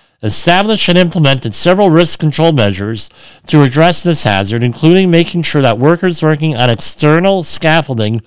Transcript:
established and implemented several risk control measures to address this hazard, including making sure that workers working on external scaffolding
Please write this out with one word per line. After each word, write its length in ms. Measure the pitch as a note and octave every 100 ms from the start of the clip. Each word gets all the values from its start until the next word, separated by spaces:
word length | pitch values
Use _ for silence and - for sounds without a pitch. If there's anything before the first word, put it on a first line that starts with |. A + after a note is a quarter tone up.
| _ _
established 680 | G#2+ G2+ - F3+ G#3 G#3+ -
and 100 | F3
implemented 560 | F3 E3+ D3 C3+ B2
several 360 | G2+ F3 F#3 G3+
risk 280 | D#3+ F3 -
control 360 | D#3 C#3 E3
measures 560 | D3+ G2+ F#2 G2+ A2 - - - - -
to 160 | D3+
address 420 | C#3 C3 E3 E3+
this 200 | F3 D#3
hazard, 400 | - G2 G2 A#2
including 480 | B2 A#2 D#3 F3+ F#3
making 300 | E3+ E3+ E3+
sure 200 | D#3+ D3
that 160 | C3+ A2
workers 460 | C3+ E3+ F#3 E3
working 320 | D#3+ D3+ D#3+ A#2+
on 140 | B2
external 760 | A2+ - - D3+ D#3+ F#3+ G3
scaffolding 760 | D#3+ - D#3+ D#3+ D3 A#2+ G#2+ A2+